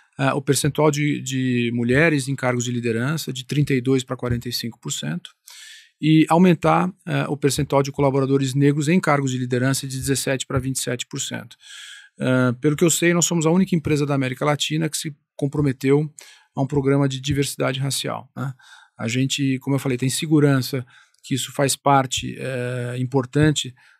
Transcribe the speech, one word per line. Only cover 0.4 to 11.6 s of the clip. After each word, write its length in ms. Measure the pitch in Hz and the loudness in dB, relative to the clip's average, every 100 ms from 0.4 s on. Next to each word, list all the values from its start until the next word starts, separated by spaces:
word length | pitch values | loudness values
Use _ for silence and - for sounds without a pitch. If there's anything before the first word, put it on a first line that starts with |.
percentual 480 | 143 131 147 147 151 | 0 0 0 2 2
de, 320 | 147 147 131 | 2 -2 -4
de 480 | 131 131 131 123 120 | -4 -2 0 0 0
mulheres 540 | 120 120 131 165 151 131 | -2 2 4 4 2 -2
em 80 | |
cargos 300 | 139 127 123 | -2 -2 -2
de 80 | 120 | -2
liderança 600 | 120 117 113 127 156 - | -4 -2 -2 -2 -4 -6
de 120 | 131 | -10
trinta 280 | 127 139 143 | -4 -2 0
e 80 | 135 | 0
dois 220 | 123 135 | 2 0
pra 140 | 123 131 | 0 -6
quarenta 320 | 123 120 120 | -4 -4 -4
e 40 | |
cinco 240 | 117 120 - | -8 -8 -10
por 100 | 147 | -10
cento 400 | 143 143 175 - _ - - - - - - | -8 -6 -8 -10 _ -20 -20 -20 -20 -20 -4
e 220 | 151 156 151 | 4 4 6
aumentar, 600 | 160 185 165 160 165 180 - - | 6 6 4 2 2 0 -6 -4
eh, 200 | 143 143 | -4 -2
o 80 | 143 | 0
percentual 460 | 143 131 143 139 | 0 0 0 2
de 100 | 139 | 0
colaboradores 600 | 139 143 139 135 135 135 | 0 0 2 2 0 0
negros 340 | 135 143 143 143 | 2 2 2 2
em 100 | 185 | 2
cargos 340 | 165 143 135 | 2 0 0
de 40 | 127 | -2
liderança 500 | 127 123 131 131 139 | -2 0 0 0 -4
de 120 | 131 | -6
dezessete 480 | 131 131 - 131 - | -2 -2 -2 -4 -2
pra 120 | 135 | -4
vinte 180 | 131 127 | -2 -6
e 40 | |
sete 260 | - 123 - | -6 -6 -8
por 140 | 139 | -10
cento. 380 | - 120 117 - | -8 -10 -12 -20